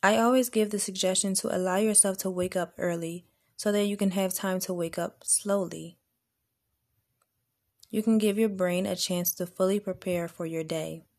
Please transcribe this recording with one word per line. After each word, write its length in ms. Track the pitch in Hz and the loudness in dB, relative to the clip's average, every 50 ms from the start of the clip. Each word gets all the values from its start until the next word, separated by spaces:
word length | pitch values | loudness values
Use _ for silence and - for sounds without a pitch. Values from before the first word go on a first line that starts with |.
I 160 | - 190 214 226 | 6 6 6 6
always 320 | 226 233 254 262 254 240 | 4 4 4 4 2 2
give 220 | - 220 214 208 | 2 0 0 2
the 80 | 214 202 | 0 -4
suggestion 560 | - - 190 190 - 185 185 190 - 196 190 | -4 -4 -4 -2 0 0 2 2 0 0 0
to 200 | 190 - - - | 0 -2 0 -2
allow 200 | 185 180 185 180 | 0 0 0 2
yourself 420 | 190 214 220 208 196 - 202 185 190 | 2 2 4 4 4 4 4 2 -2
to 120 | - 190 | -4 -4
wake 240 | 185 180 180 185 - | -2 -2 -2 -2 0
up 180 | 185 175 175 _ - | -2 -4 -4 _ -4
early 460 | - 180 170 170 170 165 170 180 180 _ _ _ _ _ _ | -2 -2 -2 -2 -4 -6 -8 -10 -12 _ _ _ _ _ _
so 160 | - - 214 | -4 -2 0
that 140 | 208 208 208 | 2 2 2
you 120 | 208 202 202 | 2 0 2
can 140 | 202 196 | 0 0
have 220 | 180 196 190 185 185 | 2 2 0 0 -2
time 260 | - - 196 185 185 | -2 -2 -2 -2 -2
to 120 | 185 - 185 | -2 -4 -4
wake 240 | 175 170 165 - - | -4 -4 -4 -4 -4
up 240 | 170 175 - _ - | -6 -6 -8 _ -4
slowly. 760 | - - - - 208 196 202 185 - - 160 160 170 175 _ _ _ _ _ _ _ _ _ _ _ _ _ _ _ _ _ _ _ _ _ _ _ _ _ _ _ _ _ _ _ _ _ _ _ _ _ - _ | -2 -2 -2 0 0 0 0 0 -2 -6 -10 -12 -14 -16 _ _ _ _ _ _ _ _ _ _ _ _ _ _ _ _ _ _ _ _ _ _ _ _ _ _ _ _ _ _ _ _ _ _ _ _ _ -18 _
You 100 | - - | -6 -2
can 160 | 214 226 226 220 | 2 2 2 4
give 220 | 214 214 196 208 | 4 2 2 2
your 100 | 220 220 | 2 0
brain 380 | 202 185 180 180 175 180 185 202 | 2 0 0 0 2 0 0 -2
a 80 | 185 | -2
chance 360 | 175 - - 180 175 175 - - | -4 -2 -2 -2 -2 -2 -2 -2
to 100 | - 180 | -4 -6
fully 340 | 175 - - 190 185 196 208 | -8 -2 0 0 2 2 0
prepare 480 | 202 - 185 185 - 190 180 175 170 170 | -2 -4 -8 -6 -4 -2 -2 -2 -2 -6
for 200 | - - 175 165 | -8 -8 -8 -6
your 160 | 165 160 160 | -4 -6 -4
day. 400 | 160 165 160 156 160 160 165 - _ _ | -4 -4 -4 -4 -6 -8 -12 -16 _ _